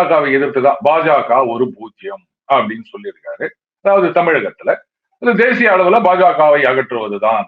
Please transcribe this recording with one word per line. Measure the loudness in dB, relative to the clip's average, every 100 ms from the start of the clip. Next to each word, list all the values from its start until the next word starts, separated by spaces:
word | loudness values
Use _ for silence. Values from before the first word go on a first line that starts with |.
| 2
கவை | 0 0
எதிர்த்துதான், | -2 -2 0 0 0
பா | 0 0
ஜ | 2 0
க | 0 0 0
ஒரு | -2 -6
பூஜ்ஜியம் | -6 -20 _ -16 -16 _ _ -2
அப்படின்னு | -2 -2 -8 -14
சொல்லியிருக்காரு. | -16 -16 -16 -16 -12 -12 _ _ _ 0
அதாவது | 0 2
தமிழகத்துல, | 0 0 0 -2 -8 -6 -6 _ _ _ -4
இல்ல | -2
தேசிய | 2 0 2 2
அளவுல | 2 4 4
பா | 2 4
ஜ | 2 4
கவை | 4 4
அகற்றுவதுதான் | 2 0 -4 -6 -6 -4 -2 -2